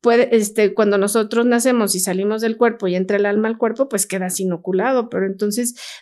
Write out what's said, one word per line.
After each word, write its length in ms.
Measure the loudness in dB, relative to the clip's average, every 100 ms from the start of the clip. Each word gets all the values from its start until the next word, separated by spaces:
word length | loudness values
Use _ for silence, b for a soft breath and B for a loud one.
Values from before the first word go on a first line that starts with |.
puede, 340 | 4 4 4 2
este, 380 | 0 2 2
cuando 240 | 4 2 2
nosotros 480 | 2 0 0 0 2
nacemos 500 | 2 2 2 0 -2
y 60 |
salimos 400 | -2 -2 -2 -2
del 160 | -4 2
cuerpo 320 | 0 2 -2
y 60 | -2
entra 200 | 0 0
el 100 | 2
alma 220 | 0 -2
al 100 | -2
cuerpo, 300 | -2 -2 -2
pues 180 | -2 -4
quedas 320 | -4 -6 -4
inoculado, 680 | -4 -4 -2 -2 0 -2 -2
pero 200 | -4 -4
entonces 480 | -2 -4 -2 -4 -8 B B